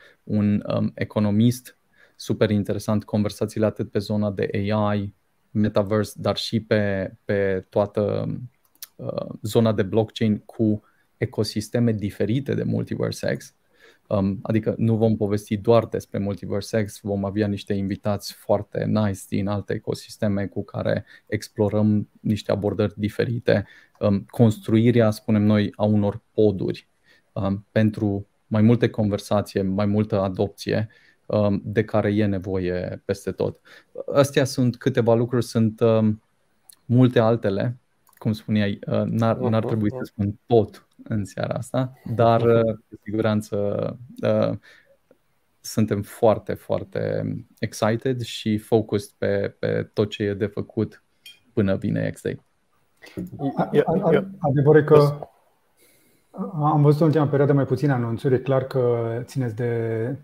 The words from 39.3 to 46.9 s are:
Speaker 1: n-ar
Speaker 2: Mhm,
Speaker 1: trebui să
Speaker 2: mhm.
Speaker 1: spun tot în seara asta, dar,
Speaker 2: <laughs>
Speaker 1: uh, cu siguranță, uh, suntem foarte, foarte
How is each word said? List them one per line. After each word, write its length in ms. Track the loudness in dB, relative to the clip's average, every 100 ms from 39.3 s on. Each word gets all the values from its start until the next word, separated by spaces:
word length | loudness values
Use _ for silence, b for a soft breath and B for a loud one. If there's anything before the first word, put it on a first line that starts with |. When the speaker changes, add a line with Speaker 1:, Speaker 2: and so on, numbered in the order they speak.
| 2
Speaker 1:
n-ar 240 | 0 0
Speaker 2:
Mhm, 60 | 0
Speaker 1:
trebui 220 | 0 -2
să 60 | -4
Speaker 2:
mhm. 100 | -8
Speaker 1:
spun 340 | -4 -4 -4 2
tot 380 | 4 4 -2 _ -18
în 220 | -6 -6 -4
seara 280 | -6 -4
asta, 400 | -6 -4 -4 -4 -6 -6 2
dar, 260 | 4 4
Speaker 2:
<laughs> 140 | 4 4 2
Speaker 1:
uh, 80 | -2 _
cu 100 | -20
siguranță, 540 | -8 -2 0 0 -2 -4 -2 -2 -4 -8 -16 -6
uh, 300 | 0 2 0 -2 b b b b _ _ _ _ _ _
suntem 400 | -8 -2 0 -2
foarte, 520 | -6 2 2 2 0
foarte 720 | -10 -4 -6 -6